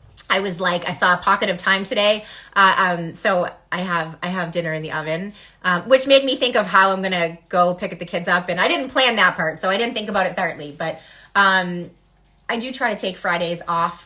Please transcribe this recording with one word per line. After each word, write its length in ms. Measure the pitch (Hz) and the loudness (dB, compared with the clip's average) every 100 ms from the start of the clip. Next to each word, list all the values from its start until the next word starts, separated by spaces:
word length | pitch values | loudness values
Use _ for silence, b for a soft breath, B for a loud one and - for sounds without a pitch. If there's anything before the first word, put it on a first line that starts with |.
| - - - | -20 -14 -4
I 100 | 190 | -2
was 220 | 196 170 | -2 -2
like, 260 | 180 175 180 | -2 -2 -4
I 60 | |
saw 200 | 180 190 | 0 2
a 40 | 180 | 2
pocket 320 | - 196 196 | 2 0 0
of 80 | 180 | -2
time 260 | - 190 | 0 0
today. 400 | 196 208 208 214 B B B 196 | 0 0 2 2 B B B 4
Uh, 200 | 190 - | 4 4
um, 380 | 185 175 165 - | 2 0 -6 -4
so 360 | 214 180 170 - _ | 0 0 -2 -6 _
I 100 | 175 | -6
have, 380 | 185 170 160 160 | -2 -4 -4 -6
I 40 | 180 | -6
have 260 | 185 165 | -4 -4
dinner 180 | 170 165 | -4 -4
in 100 | 156 | -4
the 120 | 156 | -6
oven, 400 | 156 156 160 202 B B B | -6 -4 -4 -6 B B B
um, 260 | 180 175 180 | -2 -2 4
which 180 | 262 269 | 4 6
made 160 | 269 | 4
me 140 | 269 247 | 4 0
think 180 | 247 233 | 0 0
of 120 | 190 | 2
how 240 | 196 196 | 4 4
I'm 100 | 190 | 2
gonna 360 | 190 180 165 170 _ | 0 0 -2 -4 _
go 240 | 180 180 | 2 2
pick 240 | 175 190 175 | 0 -6 -8
the 60 | 170 | -8
kids 240 | 180 175 | -6 0
up. 180 | 180 180 | 0 0
And 120 | 175 | 0
I 100 | 226 | 0
didn't 200 | 349 269 | 0 -2
plan 280 | 294 254 220 | 2 2 4
that 180 | 185 170 | 2 2
part, 240 | 160 160 | -2 -2
so 100 | 190 | -2
I 60 | 196 | 0
didn't 180 | 233 | -2
think 140 | 226 208 | -4 -4
about 200 | 202 185 | 0 0
it 100 | 196 | -2
thoroughly. 360 | 175 156 147 143 | -4 -4 -12 -8
But, 240 | 160 - B B B 202 | -8 -8 B B B 2
um, 560 | 196 190 180 175 170 - _ _ _ _ - | 4 4 0 -6 -10 -16 _ _ _ _ -8
I 100 | 233 | -6
do 140 | 247 | -6
try 220 | 254 247 | -4 -4
to 60 | 202 | -2
take 180 | 196 185 | -6 -4
Fridays 440 | 190 175 170 170 - | -2 -2 -2 -4 -4
off 380 | 170 170 - | 0 -2 -4